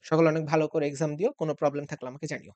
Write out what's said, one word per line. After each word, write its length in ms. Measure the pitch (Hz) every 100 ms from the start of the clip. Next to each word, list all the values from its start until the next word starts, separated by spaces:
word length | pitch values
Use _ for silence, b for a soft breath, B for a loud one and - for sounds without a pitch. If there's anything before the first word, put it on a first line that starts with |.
| -
সকলে 220 | 160 165
অনেক 160 | 156 151
ভালো 200 | 160 156
করে 180 | 160 147
এক্সাম 240 | 139 156 147
দিও। 160 | 226
কোনো 220 | - 156 143
প্রবলেম 300 | 147 143 143
থাকলে 220 | 147 127
আমাকে 180 | 139 156
জানিও। 260 | 131 85